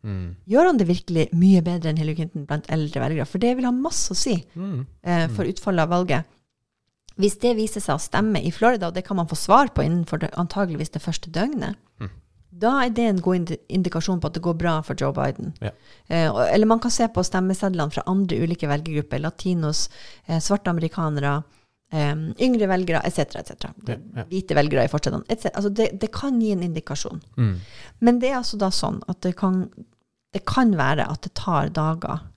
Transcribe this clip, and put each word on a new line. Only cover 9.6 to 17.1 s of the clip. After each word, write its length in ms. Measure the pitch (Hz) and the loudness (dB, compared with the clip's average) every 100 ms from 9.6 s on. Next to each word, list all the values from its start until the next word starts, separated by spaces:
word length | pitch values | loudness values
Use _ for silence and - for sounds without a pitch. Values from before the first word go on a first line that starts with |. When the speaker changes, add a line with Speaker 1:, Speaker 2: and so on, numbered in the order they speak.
| 277 | 6
Speaker 2:
på 100 | - | 0
innenfor 360 | 147 175 165 160 | 0 0 0 -2
det, 100 | 160 - | -4 -2
antageligvis 560 | 175 - 196 151 156 | -4 -2 -2 -2 -6
det 100 | - | -6
første 280 | - 165 170 | -4 -4 -4
døgnet, 460 | 165 233 285 - 208 _ _ | -2 -2 -2 -6 -8 _ _
Speaker 1:
Mm. 100 | 98 - _ _ _ | -12 -12 _ _ _
Speaker 2:
da 180 | 175 214 269 | -2 2 2
er 60 | 247 | 0
det 140 | 226 233 | 2 2
en 120 | 190 | 2
god 160 | 175 180 | 2 0
indi-, 220 | 165 165 _ | 0 -6 _
indikasjon 520 | 190 180 165 165 180 | -2 0 -2 0 0
på 60 | 147 | -2
at 80 | |
det 80 | - | -2
går 120 | 175 165 | -2 0
bra 240 | 170 160 | 0 0
for 120 | 151 | -2
Joe 180 | 131 139 | -2 -2
Biden. 420 | 135 139 127 - - | 0 -2 -2 -8 -8
Speaker 1:
Ja. 100 | 104 - - - _ | -8 -10 -20 -20 _
Speaker 2:
Eh, 200 | 165 160 | 0 2
og, 120 | 107 107 | 2 2
eller 180 | 196 214 | 4 4
man 140 | 226 | 2
kan 100 | 240 | 0
se 180 | - | 0
på 160 | 226 | 0